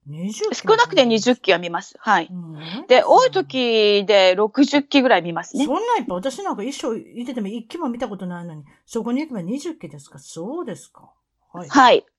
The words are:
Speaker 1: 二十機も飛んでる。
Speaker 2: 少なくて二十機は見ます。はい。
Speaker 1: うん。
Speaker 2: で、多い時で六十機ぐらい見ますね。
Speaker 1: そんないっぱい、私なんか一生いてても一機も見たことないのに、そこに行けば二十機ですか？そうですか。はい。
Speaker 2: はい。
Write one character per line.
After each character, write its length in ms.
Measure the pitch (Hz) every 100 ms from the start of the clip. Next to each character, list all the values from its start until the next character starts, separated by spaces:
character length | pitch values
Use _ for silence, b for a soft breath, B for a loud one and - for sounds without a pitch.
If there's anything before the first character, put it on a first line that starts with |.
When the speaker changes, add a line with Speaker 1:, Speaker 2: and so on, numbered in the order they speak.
| 139
Speaker 1:
二 240 | 156 190
十 140 | -
機 40 | 415
も 20 |
飛 140 | -
ん 20 | -
で 60 |
る。 60 | 453
Speaker 2:
少 60 |
な 20 | 160
く 60 |
て 120 | 370 240
二 120 | 220
十 180 | 226 247
機 160 | -
は 60 | 175
見 120 | 175
ま 120 | 175
す。 140 | - -
は 220 | 226 190
い。 80 | 165
Speaker 1:
う 40 |
ん。 520 | 180 165 151 160 214 370
Speaker 2:
で、 160 | 247
多 220 | - 359 508
い 40 |
時 760 | 381 - 262 240 220 208 202 196
で 280 | 202 185 185
六 280 | 214 254
十 180 | 285 285
機 200 | 285 277
ぐ 60 | 247
ら 100 | 185
い 40 |
見 100 | 170
ま 120 | 165
す 120 | - -
ね。 80 |
Speaker 1:
そ 80 | 294
ん 20 |
な 60 | - 466 440
い 40 |
っ 20 |
ぱ 100 | 208
い、 20 | 180
私 260 | 269 269
な 100 | 392
ん 40 | 208
か 60 |
一 140 | 233 262
生 200 | 285 220
い 260 | - 180
て 100 | 247
て 60 | 240
も 80 | 196
一 180 | 226 -
機 120 | 339
も 100 | 285
見 100 | 240
た 100 | 240
こ 80 | 190
と 100 | 180
な 160 | 175
い 20 |
の 100 | 170
に、 100 | 151 143 b _
そ 160 | 233
こ 100 | 233
に 80 | 254
行 80 | 311
け 60 |
ば 80 | 220
二 160 | 165 269
十 160 | 339
機 140 | - 156
で 100 | 147
す 100 | -
か？ 100 | 143
そ 440 | - 165 190 330
う 20 |
で 120 | 269 147
す 140 | -
か。 180 | _ _ _ _ _ _
は 140 | 175 156
い。 20 |
Speaker 2:
は 240 | 269 269
い。 120 | 285 -